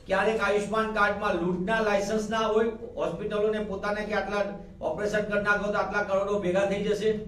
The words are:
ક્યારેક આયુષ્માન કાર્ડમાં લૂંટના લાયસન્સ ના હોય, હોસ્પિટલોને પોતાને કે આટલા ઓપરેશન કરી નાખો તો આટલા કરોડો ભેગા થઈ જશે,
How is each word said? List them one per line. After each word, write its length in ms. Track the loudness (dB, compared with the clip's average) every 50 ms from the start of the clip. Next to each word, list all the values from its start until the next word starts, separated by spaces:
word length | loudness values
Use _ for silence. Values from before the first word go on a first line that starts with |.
| -4
ક્યારેક 380 | 0 0 2 2 2 2 2
આયુષ્માન 520 | 2 2 2 2 0 0 0 0 0 0 2
કાર્ડમાં 460 | 2 2 2 2 0 0 0 0 0
લૂંટના 380 | 0 0 0 0 0 0 0 2 2
લાયસન્સ 460 | 2 2 2 2 2 0 -2 0 0
ના 180 | 0 0 2
હોય, 240 | 2 4 4 2 2 0 -6 -8 -8 -4
હોસ્પિટલોને 680 | -4 -2 -2 -2 -4 -4 -2 0 0 2 2 2 0 -2
પોતાને 360 | -4 -4 -4 -2 -2 -2 -2 -2
કે 100 | -2 -2
આટલા 280 | -2 -2 0 0 0 0 -2 -4 -10 -12 -16 -10 -6
ઓપરેશન 440 | -4 -4 -2 -2 -2 0 0 0 0
કરી 180 | 0 0 0 2
નાખો 240 | 2 2 2 0
તો 100 | 0 0 0
આટલા 280 | 0 0 0 -2 0 0
કરોડો 300 | 0 0 0 0 0 0
ભેગા 260 | 0 0 2 2 2 2
થઈ 140 | 0 0 0
જશે, 260 | 0 0 0 0 0 0 -2 -4